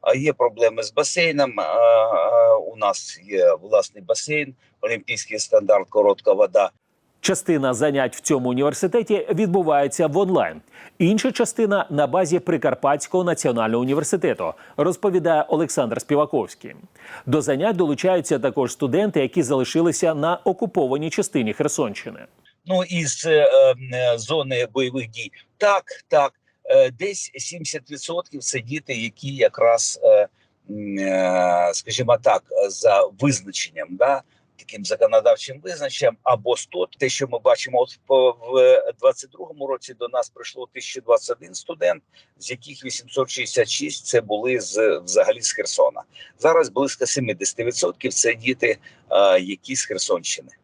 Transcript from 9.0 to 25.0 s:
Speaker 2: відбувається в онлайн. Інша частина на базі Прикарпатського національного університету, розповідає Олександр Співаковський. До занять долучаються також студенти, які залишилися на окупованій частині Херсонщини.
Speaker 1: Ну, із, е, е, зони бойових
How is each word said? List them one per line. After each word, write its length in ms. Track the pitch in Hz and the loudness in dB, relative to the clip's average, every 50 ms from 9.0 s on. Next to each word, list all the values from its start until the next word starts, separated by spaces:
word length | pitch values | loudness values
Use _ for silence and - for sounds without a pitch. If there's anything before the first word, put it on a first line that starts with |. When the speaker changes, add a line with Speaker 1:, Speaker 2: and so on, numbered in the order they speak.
| 226 - 214 196 - - | 0 0 -2 -2 -2 -2
Speaker 2:
відбувається 760 | - 160 220 190 170 196 175 160 151 143 143 139 - - 170 | -2 0 0 0 0 0 2 2 2 2 2 0 0 0 -2
в 100 | 151 143 | 0 2
онлайн. 440 | 180 202 185 185 151 110 82 78 - _ _ _ - - - _ _ | 0 0 2 2 0 0 0 -4 -10 _ _ _ -20 -20 -20 _ _
Інша 320 | 175 170 214 214 - 262 | 2 2 2 2 0 -2
частина 560 | 214 - 240 220 - - 226 202 202 196 - - | 0 0 -2 -2 0 -2 0 2 2 0 0 -2
на 180 | 151 143 147 | 0 0 0
базі 320 | 135 127 185 190 147 170 175 | 2 2 0 0 2 0 -2
Прикарпатського 840 | - - 165 151 - 147 127 - - 139 143 151 - - - 185 180 | 0 0 -2 0 0 -2 -2 0 0 0 0 0 -2 -2 -2 -2 0
національного 580 | 175 160 - - 147 120 117 113 110 113 117 | 0 -2 0 -2 -2 0 0 0 0 0 0
університету, 720 | 123 131 139 151 151 - - 185 156 156 110 - 90 80 - - - - - | 0 0 -2 -2 -2 -2 -2 0 0 -2 -2 -2 -4 -6 -8 -10 -18 -14 -4
розповідає 680 | - 147 175 175 - - 208 180 185 156 170 165 151 156 | -2 0 0 0 0 -2 0 0 0 0 2 2 2 0
Олександр 540 | - 160 151 165 143 - - 135 113 113 107 | 0 0 -2 -2 -2 0 -2 -2 -2 -2 -8
Співаковський. 760 | - - 143 143 151 147 - 135 101 - - _ - - - - - _ _ _ - - - - - | -4 -2 0 0 0 0 0 -4 -4 -4 -10 _ -20 -20 -20 -20 -20 _ _ _ -20 -20 -20 -14 -4
До 160 | - 127 156 | -2 0 0
занять 340 | 127 151 139 131 170 214 220 | 0 0 -2 0 0 -2 0
долучаються 640 | 175 180 147 143 123 - 185 185 180 151 - 156 131 | 0 0 0 0 0 2 2 2 2 0 0 -2 0
також 320 | 113 135 - 147 131 - | 0 -2 0 0 -2 -2
студенти, 500 | - _ 151 131 117 175 208 214 - 160 | -2 _ -2 0 0 0 0 0 0 0
які 220 | 139 127 - 180 147 | -2 0 0 -2 0
залишилися 720 | 120 143 131 127 - - 156 170 170 151 - - 165 160 | 0 0 0 0 0 0 0 2 2 0 0 0 0 0
на 200 | 147 143 165 175 170 - | 0 -2 -2 -2 -2 -2
окупованій 680 | - 185 - 240 190 - 185 147 127 131 147 156 160 | -4 -2 -2 -4 -2 0 -2 0 0 -2 -4 -4 -4
частині 440 | - - 196 - - 143 123 107 104 | -4 -4 -4 -2 -2 -2 -2 -2 -2
Херсонщини. 680 | - 151 151 - - 143 107 98 - - - 92 - - _ _ _ _ _ _ _ _ 165 | -2 -2 -2 -2 -2 -4 -4 -4 -10 -14 -14 -16 -16 -20 _ _ _ _ _ _ _ _ -4
Speaker 1:
Ну, 140 | 185 180 180 | -2 -2 -2
із, 420 | 175 180 170 160 143 - - - | -2 -4 -4 -4 -4 -6 -6 -2
е, 240 | 165 156 151 143 135 131 135 135 131 127 123 131 127 123 | 2 4 4 6 6 8 8 6 6 4 0 -4 -8 -6
е, 240 | 123 127 123 120 | -2 0 0 0
зони 500 | 117 113 104 156 160 139 131 131 120 123 117 - | 0 -2 -4 -4 -4 -2 -2 -2 -4 -4 -2 -2
бойових 360 | 135 131 127 123 135 | -2 -2 -2 -4 -6